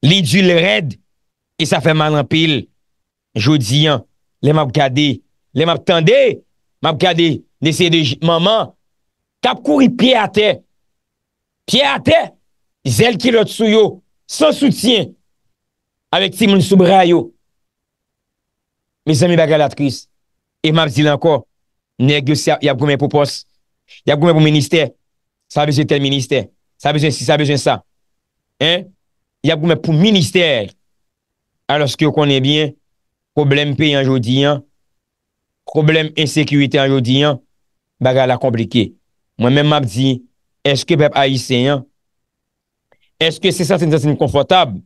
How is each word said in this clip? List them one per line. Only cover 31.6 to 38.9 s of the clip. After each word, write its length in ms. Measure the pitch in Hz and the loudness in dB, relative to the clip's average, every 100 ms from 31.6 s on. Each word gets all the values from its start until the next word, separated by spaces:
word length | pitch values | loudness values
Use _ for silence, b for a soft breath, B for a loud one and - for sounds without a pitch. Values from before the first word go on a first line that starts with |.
| _ | _
Alòske 360 | 143 143 - 156 | -2 -2 -2 -2
yo 60 | |
konnen 280 | 151 147 135 | 0 0 0
byen, 300 | 131 147 151 151 _ _ _ _ _ - | 0 0 -2 -6 _ _ _ _ _ -4
pwoblèm 400 | 147 139 147 135 | 0 0 0 -2
peyi 160 | 151 143 | 0 0
an 80 | 135 | 0
jodi 320 | 131 117 127 143 | -2 -2 0 0
a, 80 | 143 139 _ _ _ _ _ _ _ _ _ - | -2 -6 _ _ _ _ _ _ _ _ _ -6
pwoblèm 400 | 151 156 160 156 156 | -2 0 0 -2 -4
ensekirite 600 | 151 - 147 143 139 147 | -4 -2 -2 0 0 0
an 80 | 135 | 0
jodi 300 | 135 120 131 147 | 0 0 0 0
a, 100 | 147 _ _ _ _ _ _ | -2 _ _ _ _ _ _
bagay 260 | 127 127 127 | -2 0 0
la 80 | 123 | 0
konplike. 480 | 135 113 110 123 101 | -2 -4 -2 -2 -2